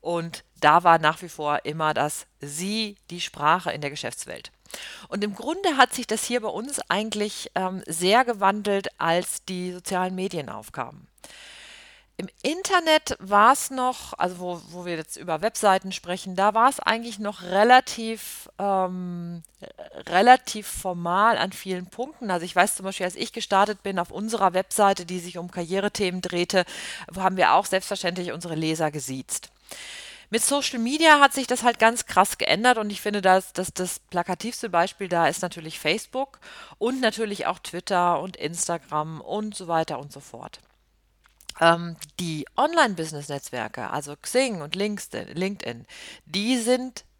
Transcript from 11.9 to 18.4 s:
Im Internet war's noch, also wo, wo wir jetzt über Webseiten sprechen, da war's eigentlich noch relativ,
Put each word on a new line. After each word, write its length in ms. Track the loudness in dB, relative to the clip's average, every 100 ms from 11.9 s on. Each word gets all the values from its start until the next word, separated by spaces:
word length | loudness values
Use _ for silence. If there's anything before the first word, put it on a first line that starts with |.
| -20 _ -14
Im 100 | -14 _
Internet 760 | -6 -4 0 0 4 2 2 -10
war's 520 | 0 6 6 4 0
noch, 420 | -2 -4 -4 -12 -4
also 200 | -4 -4
wo, 220 | -8 -8 -10
wo 140 | -12 -8
wir 120 | -8
jetzt 180 | -8 -12
über 260 | -6 -2
Webseiten 520 | -2 2 4 4 2
sprechen, 420 | -10 -6 -8 -6 2
da 180 | 2
war's 280 | 6 4 4
eigentlich 360 | -2 -2 -4 -8
noch 260 | -8 -8
relativ, 1080 | -2 4 8 8 6 -6 -6 -6 -10 -14